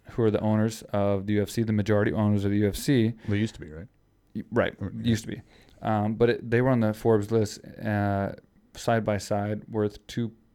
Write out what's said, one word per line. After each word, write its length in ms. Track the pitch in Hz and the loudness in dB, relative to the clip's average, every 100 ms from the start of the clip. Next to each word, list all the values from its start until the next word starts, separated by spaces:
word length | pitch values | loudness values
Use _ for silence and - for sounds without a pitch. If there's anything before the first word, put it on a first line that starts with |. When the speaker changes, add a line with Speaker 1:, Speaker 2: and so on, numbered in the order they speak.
| - | -10
Speaker 1:
who 120 | - | 0
are 80 | 113 | 2
the 80 | 104 | 2
owners 440 | 107 107 110 - - | 2 2 2 -2 -4
of 320 | 101 101 98 98 | 0 0 0 0
the 80 | |
U 80 | 104 | 0
F 80 | 101 | 0
C, 140 | - | -2
the 100 | 113 | 0
majority 400 | 107 101 104 110 | 0 2 2 2
owners 320 | - 104 104 101 | 2 2 2 2
of 60 | |
the 60 | 101 | 2
U 80 | 104 | 2
F 60 | 95 | 0
C. 360 | - 135 113 123 - | 2 2 2 0 -2
Speaker 2:
They 100 | 101 | -2
used 180 | 110 - | -2 -6
to 60 | |
be, 100 | 78 | -14
right? 160 | 78 87 _ _ _ _ | -14 -16 _ _ _ _
Speaker 1:
Y-, 100 | - - | -12 -4
right, 220 | 117 90 - | 0 0 -2
Speaker 2:
Or, 140 | 101 - | -8 -4
yeah. 80 | 117 | -2
Speaker 1:
used 140 | 110 - | -2 -4
to 60 | |
be. 100 | - - - - - | -12 -14 -20 -20 -8
Um, 320 | 107 107 104 | -2 0 0
but 160 | 110 120 | 2 2
it, 200 | 117 120 | 2 0
they 120 | 117 | 2
were 80 | 127 | 4
on 100 | 123 | 2
the 140 | 110 | 2
Forbes 360 | 107 117 110 101 | 0 2 2 4
list, 300 | 113 104 - - - 107 | 0 0 -4 -16 -8 -2
uh, 460 | 104 101 98 98 - - _ _ | 0 0 0 -2 -6 -18 _ _
side 300 | - - 117 | -8 -2 0
by 140 | 107 104 | 0 -2
side, 460 | - 104 104 104 - | -2 -2 -2 -6 -4
worth 360 | 110 104 - - | -2 -2 -4 -10
two, 240 | - 117 - _ | -6 -6 -8 _